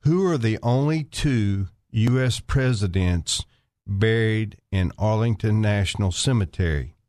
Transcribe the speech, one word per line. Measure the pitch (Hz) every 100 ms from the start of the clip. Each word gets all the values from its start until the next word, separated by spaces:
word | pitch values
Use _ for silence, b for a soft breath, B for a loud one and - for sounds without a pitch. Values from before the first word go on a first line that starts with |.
Who | 147 175 190
are | 156
the | 113 110
only | 117 127 147 160
two | 151 - 151 123 101 98 98 _ _
U | 117 113 127
S | 127 -
presidents | - 135 131 117 101 90 90 87 78 - - _ _ _ -
buried | 98 110 113 110 110 107 - _
in | 98 90 -
Arlington | 104 110 117 107 110 107
National | 107 104 92 - 101
Cemetery? | 87 - 120 92 - 90 73 62 -